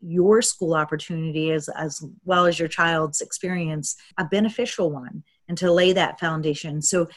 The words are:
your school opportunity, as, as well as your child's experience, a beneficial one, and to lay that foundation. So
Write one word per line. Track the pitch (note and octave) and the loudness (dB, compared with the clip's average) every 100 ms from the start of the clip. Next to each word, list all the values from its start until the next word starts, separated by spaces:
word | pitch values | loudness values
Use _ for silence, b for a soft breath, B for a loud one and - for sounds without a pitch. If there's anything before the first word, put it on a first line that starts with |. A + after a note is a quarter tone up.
your | F3 F3 F#3 A3 | -4 2 6 4
school | A#3+ - E3+ | 4 -2 0
opportunity, | D#3+ D3+ D#3 - E3 D#3+ D#3 D#3+ | 0 0 -4 -6 -6 -4 -2 -2
as, | D#3+ D3 | -2 -4
as | - D#3 - D3+ - F3+ | -8 -8 -8 -14 -12 0
well | F3+ F3 | 4 4
as | E3+ | 2
your | D#3+ | -4
child's | - E3 E3 D#3 D3 | 0 2 2 0 -4
experience, | - - F#3 F3+ D#3+ D3+ D3+ - B - | -6 -6 -4 -2 -2 -4 -6 -10 B -6
a | |
beneficial | D#3+ G3 G#3+ A3 B3 - E3+ | 0 2 2 0 -4 -2 -2
one, | C#3+ B2 - - _ - | -2 -10 -16 -18 _ -10
and | F3 | 0
to | F3+ | 4
lay | F3 F#3 | 6 6
that | F#3 D#3+ - | 4 2 0
foundation. | E3+ D#3+ D#3 D3 D#3+ D3+ | -4 0 -2 -2 -4 -2
So | - F#3 E3+ | 0 0 -2